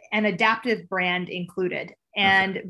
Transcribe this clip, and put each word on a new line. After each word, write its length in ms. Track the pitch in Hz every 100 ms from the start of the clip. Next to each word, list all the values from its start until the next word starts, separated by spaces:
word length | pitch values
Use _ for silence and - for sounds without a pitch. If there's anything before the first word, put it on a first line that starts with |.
| -
an 140 | 214
adaptive 640 | 214 180 220 226 247 214 170
brand 400 | 190 180 180 180
included. 640 | 180 175 - 180 165 170 - _ -
And 460 | 196 196 190 185